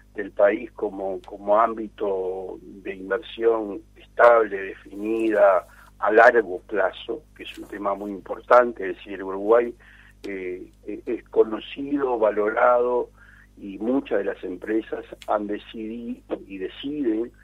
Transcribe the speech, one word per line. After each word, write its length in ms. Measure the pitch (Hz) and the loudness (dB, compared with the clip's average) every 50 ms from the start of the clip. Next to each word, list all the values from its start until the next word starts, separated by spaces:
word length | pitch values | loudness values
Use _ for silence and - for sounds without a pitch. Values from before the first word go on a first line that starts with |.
| _ _ _ | _ _ _
del 160 | 107 98 92 - | -12 -10 -6 0
país 380 | - 101 101 110 113 - - - | 2 2 4 2 0 -4 -10 -8
como, 480 | - 110 101 95 98 95 98 95 90 | -8 -6 -6 -6 -6 -6 -6 -6 -8
como 400 | - - 107 98 101 101 104 107 | -10 -14 -16 -8 -2 2 4 4
ámbito 960 | 117 113 110 113 110 104 - - 110 101 95 95 92 92 92 95 92 90 - - | 4 2 0 -4 -8 -10 -8 -6 -4 -4 -2 -2 -4 -4 -6 -6 -8 -10 -12 -14
de 340 | - - 101 98 95 101 98 | -16 -18 -18 -14 -12 -12 -12
inversión 880 | 95 95 95 98 92 - - - 113 113 113 113 110 107 101 95 - - _ _ | -10 -6 -6 -6 -6 -6 -8 -8 0 2 2 2 2 0 -4 -8 -10 -14 _ _
estable, 640 | - - _ _ - 117 120 120 117 110 104 101 98 | -20 -20 _ _ 6 8 8 8 8 6 2 -2 -6
definida, 1080 | 98 95 85 - - 101 98 104 104 110 113 113 113 110 104 101 101 98 95 87 - - - - - - _ - | -8 -10 -12 -14 -18 -16 -12 -8 -4 -2 -2 0 0 0 4 6 6 6 6 4 2 -4 -10 -20 -20 -20 _ -6
a 120 | - 104 107 | -2 4 6
largo 480 | 113 113 123 120 120 104 87 90 90 - | 8 8 8 8 6 2 0 -4 -10 -8
plazo, 600 | - 110 98 95 95 - - - - - - - _ _ | -6 -2 -2 -2 -2 -4 -6 -10 -10 -10 -10 -12 _ _
que 80 | - - | -20 -18
es 140 | - - - | -18 -16 -18
un 80 | - | -16
tema 280 | - 107 98 104 101 98 | -14 -12 -8 -6 -4 -4
muy 160 | 98 104 104 | -4 -6 -8
importante, 800 | 98 92 - - 113 110 - - 123 123 123 120 110 - 98 95 | -10 -10 -10 -12 -12 -10 0 4 6 6 6 4 0 -6 -8 -8
es 60 | 87 | -8
decir, 260 | - - 104 98 90 95 | -10 -12 -14 -12 -10 -8
Uruguay 500 | 95 95 98 101 104 117 120 120 120 120 _ - - - - _ _ _ _ - | -8 -6 -4 2 4 4 4 4 2 -6 _ -18 -20 -20 -20 _ _ _ _ -14
eh, 460 | 104 98 95 92 90 90 90 - - _ _ _ | -12 -10 -10 -8 -10 -10 -10 -14 -18 _ _ _
eh, 160 | 107 104 - - | -14 -14 -10 -8
es 180 | 127 113 - - _ | -8 -8 -8 -8 _
conocido, 880 | - 113 110 110 110 101 - - - 143 139 139 143 139 139 127 120 113 | 2 2 2 4 0 -6 -8 -10 -12 -10 -6 -4 -2 -2 0 0 0 2
valorado, 920 | 107 104 101 104 104 107 113 117 123 123 123 123 123 123 123 120 - - _ _ - - - - - _ _ - | 2 2 2 2 0 0 2 2 4 4 4 4 2 2 0 -2 -2 -4 _ _ -20 -20 -20 -20 -20 _ _ -16
y 160 | - 101 95 - | -14 -12 -10 -6
muchas 400 | 107 120 131 139 135 - 123 101 | -2 -2 0 -2 -2 -2 -2 -2
de 60 | - | -2
las 200 | - 92 - - | -4 -6 -6 -8
empresas 600 | 92 90 85 - 107 110 113 107 - - 113 107 - - - - | -10 -10 -8 -6 -2 -2 -2 -2 -4 -8 -12 -10 -14 -18 -12 -4
han 220 | - 110 104 104 98 | -2 -2 -2 -2 -4
decidido 880 | 104 104 - - - 113 110 110 113 120 117 120 127 - - - - 98 - | -8 -8 -10 -12 -12 -12 -10 -10 -10 -10 -10 -10 -12 -12 -10 -10 -10 -10 -10
y 120 | - - - | -12 -10 -10
deciden, 760 | - - - - - 143 147 151 131 113 107 110 120 123 - _ | -10 -10 -10 -10 -10 -8 -6 -4 -2 -2 -2 -2 -4 -6 -10 _